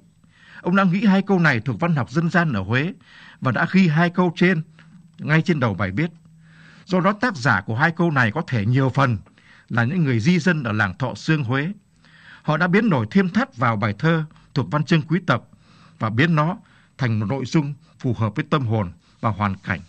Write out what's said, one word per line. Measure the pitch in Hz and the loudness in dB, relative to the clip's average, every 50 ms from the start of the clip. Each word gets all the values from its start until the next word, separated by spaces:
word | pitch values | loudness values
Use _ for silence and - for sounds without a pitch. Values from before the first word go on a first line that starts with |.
| - _ _ _ _ _ _ _ - - - - | -10 _ _ _ _ _ _ _ -20 -20 -16 -8
Ông | - 175 175 | -4 0 2
đã | 196 196 | 2 2
nghĩ | 185 165 208 233 | 2 2 2 4
hai | 202 185 196 | 4 4 4
câu | 190 196 196 180 | 2 2 2 2
này | 170 151 135 110 | 4 2 2 0
thuộc | - 139 113 92 | -2 -4 -4 -2
văn | 170 175 170 | -2 0 0
học | 143 110 - | -2 -2 -2
dân | 123 165 160 170 | -2 -2 -2 0
gian | - 175 175 156 | 2 2 0 2
ở | 120 98 | 0 -2
Huế | 92 95 117 127 147 185 - - _ _ - - - - - - | -2 0 0 0 -2 -2 -6 -12 _ _ -20 -20 -20 -20 -12 -4
và | - 127 | -4 -2
đã | 110 143 160 160 | 0 0 -2 2
ghi | - 190 190 165 | 4 4 4 4
hai | 147 165 175 175 | 4 2 2 2
câu | 175 185 180 175 165 | 2 0 0 0 2
trên | - 185 180 190 165 156 - - - - - - - - - _ - | 2 2 2 2 0 -4 -8 -14 -20 -20 -20 -20 -20 -20 -20 _ -10
ngay | 147 131 151 160 | -2 0 2 2
trên | 160 - 170 147 | 2 2 0 0
đầu | 127 117 98 | 0 0 0
bài | 87 104 92 | -2 -4 -4
viết. | 92 113 160 175 - - _ - - - - - - - - - - - - | -2 -2 -4 -4 -6 -12 _ -20 -20 -20 -20 -20 -20 -20 -20 -20 -20 -16 -8
Do | - 180 185 | -2 0 2
đó, | 160 196 | 2 2
tác | 214 214 - 254 202 | 0 0 -2 -4 -2
giả | 135 113 139 113 - | 0 0 2 2 2
của | - - 113 | 0 -2 -2
hai | 113 156 165 | 0 0 0
câu | 165 - 170 170 | 0 0 0 0
này | 151 135 120 107 | 2 2 0 0
có | 101 - - | 0 -2 -4
thể | - 127 113 98 | -2 -2 -2 0
nhiều | 110 123 139 135 131 | 2 2 2 2 2
phần | - 139 139 127 113 92 - - _ _ _ - - - _ - | 2 2 2 2 0 -2 -6 -12 _ _ _ -20 -20 -20 _ -4
là | - 120 117 | -2 0 0
những | 120 180 185 160 | 0 0 0 0
người | 135 123 113 | 2 0 0
di | 107 156 180 175 | 2 2 2 2
dân | 135 180 175 156 | 2 0 0 0
ở | 131 113 | -2 -4
làng | 104 107 104 95 85 - | -2 -2 -2 -2 -4 -6
Thọ | - - 98 | -6 -6 -6
Sương, | - - - 160 147 123 | -6 -2 -2 0 0 0
Huế. | 110 127 135 143 180 208 - _ _ _ _ _ _ _ - - - - - | -2 -2 -2 -2 -4 -8 -10 _ _ _ _ _ _ _ -20 -20 -20 -20 -10
Họ | - - 151 | -4 -2 -2
đã | 156 180 | 0 0
biến | 185 170 208 240 220 | 2 2 2 4 2
đổi | 165 127 107 107 | 2 0 0 2
thêm | - 196 196 175 | 2 2 2 2
thắt | - 214 262 - - | 0 -2 -2 -2 -2
vào | 120 131 117 113 | -2 0 0 0
bài | 104 107 107 101 - | 0 -2 -2 -2 0
thơ | 151 160 170 160 156 156 - - - _ - | 0 0 0 0 -2 -6 -12 -20 -16 _ -4
thuộc | 156 160 82 | -4 -4 -2
văn | - 151 151 | -2 -2 0
chương | - 175 160 | 2 2 0
quý | 123 - 160 196 185 | 2 0 -2 -2 0
tộc | - 131 107 - _ - _ _ _ - - - - - - | -2 -2 -2 -4 _ -20 _ _ _ -20 -20 -20 -18 -10 -6
và | 113 110 | -6 -4
biến | 110 113 156 165 170 | 0 0 2 2 2
nó | 151 151 165 196 - - _ _ _ _ _ _ - | 2 0 0 -4 -8 -12 _ _ _ _ _ _ -4
thành | 135 117 113 107 | -2 -2 -2 -2
một | 110 | -2
nội | 95 139 135 123 | -2 -4 -6 -4
dung | 113 - 165 143 143 147 - _ _ _ - | -2 0 0 0 -2 -8 -12 _ _ _ -6
phù | - 131 110 | -4 -4 -2
hợp | - 113 107 104 | -2 -2 -4 -2
với | - - - | -4 -4 -2
tâm | - 151 135 | -2 -2 0
hồn | 107 113 110 98 85 80 _ _ _ _ - | 0 -2 -2 -2 -4 -8 _ _ _ _ -6
và | - 113 | -4 -4
hoàn | 101 90 107 101 95 | -2 -2 -2 -4 -4
cảnh | - - - 85 90 87 | -6 -6 -8 -8 -8 -8